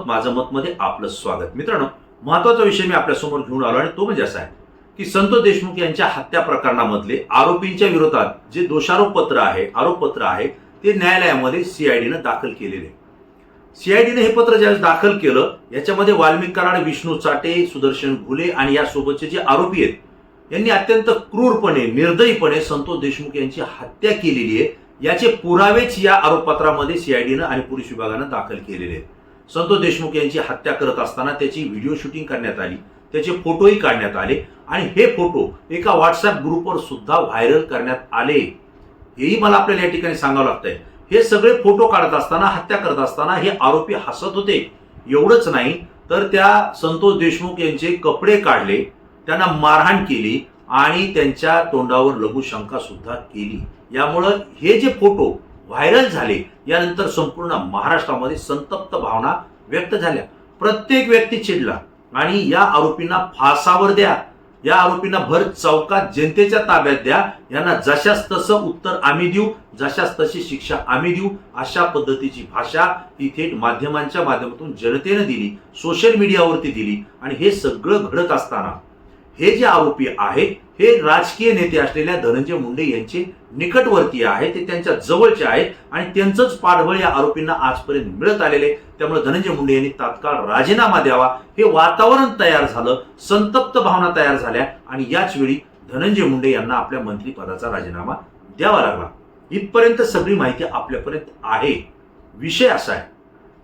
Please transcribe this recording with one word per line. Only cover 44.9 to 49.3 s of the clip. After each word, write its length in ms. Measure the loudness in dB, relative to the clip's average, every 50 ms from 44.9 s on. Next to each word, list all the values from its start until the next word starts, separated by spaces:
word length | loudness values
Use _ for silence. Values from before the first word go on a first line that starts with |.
| -20 -16 -6 0
एवढंच 380 | 2 4 6 6 6 6 4 2
नाही, 380 | -2 -2 -2 -2 -4 -6 -10 -16 -20 -16 -8 -4
तर 180 | -2 -2 0 0
त्या 460 | 2 4 6 6 6 6 2 0 -4
संतोष 460 | -4 -4 -4 -2 2 4 4 4 4
देशमुख 400 | 2 0 0 -2 -4 -8 -6 -4
यांचे 280 | -4 -2 -2 -2 -2 -4
कपडे 500 | -2 0 0 0 0 0 2 4 4 4
काढले, 460 | 4 2 2 2 2 0 -2 -2 -2 -4 -10 _ -20 -20 _ -14 -8
त्यांना 180 | -4